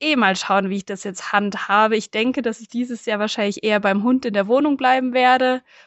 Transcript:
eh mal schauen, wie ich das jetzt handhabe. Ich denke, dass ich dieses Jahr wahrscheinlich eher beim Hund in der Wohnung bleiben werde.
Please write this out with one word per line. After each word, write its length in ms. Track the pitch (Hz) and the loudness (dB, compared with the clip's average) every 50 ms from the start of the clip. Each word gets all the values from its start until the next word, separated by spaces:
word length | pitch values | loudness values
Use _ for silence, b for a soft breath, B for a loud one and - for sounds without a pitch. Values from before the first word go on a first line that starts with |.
eh 160 | 285 311 302 | -2 0 0
mal 200 | 254 220 190 190 | 2 2 2 2
schauen, 320 | 190 - - 196 196 190 190 | 0 -2 0 0 0 0 0
wie 80 | 190 | -4
ich 80 | 196 185 | -6 -6
das 200 | - 202 190 - | -8 -12 -10 -10
jetzt 280 | 208 185 - - - - | -10 -10 -10 -8 -2 -2
handhabe. 640 | 202 208 202 196 - - - 196 208 214 220 226 | 0 0 -2 -6 -6 -4 0 2 2 2 2 2
Ich 140 | 220 214 - | -2 -4 -4
denke, 320 | - 214 226 254 254 - 233 | -4 -2 -2 -2 -2 -2 -2
dass 180 | 233 220 - | -4 -6 -6
ich 80 | 226 - | -12 -10
dieses 380 | - 233 247 240 240 214 - | -6 -6 -6 -6 -6 -8 -6
Jahr 140 | - 214 208 | -4 -4 -2
wahrscheinlich 420 | 208 214 - - 208 202 196 - - | -2 -4 -2 -2 -2 -2 -2 -2 -2
eher 160 | 214 214 208 | 0 0 2
beim 220 | 208 202 196 202 202 | 2 2 0 2 2
Hund 240 | 247 254 262 262 | 2 2 2 0
in 80 | 247 202 | -2 0
der 140 | 202 196 196 | 0 0 2
Wohnung 280 | 240 269 294 302 285 | 2 2 2 2 0
bleiben 380 | 262 262 254 254 262 254 254 240 | 2 2 2 2 2 0 0 0
werde. 480 | 254 254 254 254 254 254 254 254 254 _ b b b b | 2 4 4 4 4 4 2 0 -2 _ b b b b